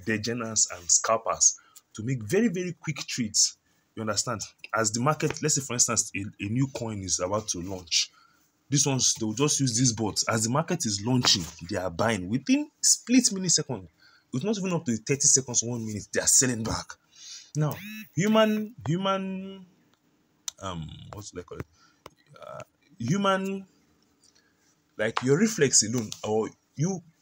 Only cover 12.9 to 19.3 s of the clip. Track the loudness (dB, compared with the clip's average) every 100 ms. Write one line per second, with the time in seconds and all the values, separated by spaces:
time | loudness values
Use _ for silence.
12.9 | 2 4 4 4 2 2 2 0 -6 -10
13.9 | _ -20 _ _ -4 -2 -2 0 -2 -2
14.9 | -4 -2 2 4 4 2 -2 -2 -4 -6
15.9 | -6 -4 0 4 4 4 2 -2 -4 -6
16.9 | -16 _ -20 -18 -18 -8 -2 -2 -2 -10
17.9 | -14 -8 -2 4 6 6 4 -4 -6 -2
18.9 | 0 0 0 -2